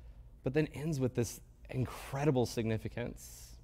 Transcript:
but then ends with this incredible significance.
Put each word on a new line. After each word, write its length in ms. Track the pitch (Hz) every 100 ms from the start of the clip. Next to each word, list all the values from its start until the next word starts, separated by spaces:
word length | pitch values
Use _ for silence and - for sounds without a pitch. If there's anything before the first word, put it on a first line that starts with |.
| - - - -
but 100 | 131
then 140 | 147 156
ends 260 | 131 156 139
with 160 | 127 127
this 240 | 117 - - - -
incredible 760 | 131 117 - - 139 151 127 113
significance. 1080 | 123 113 110 110 - - - - - - -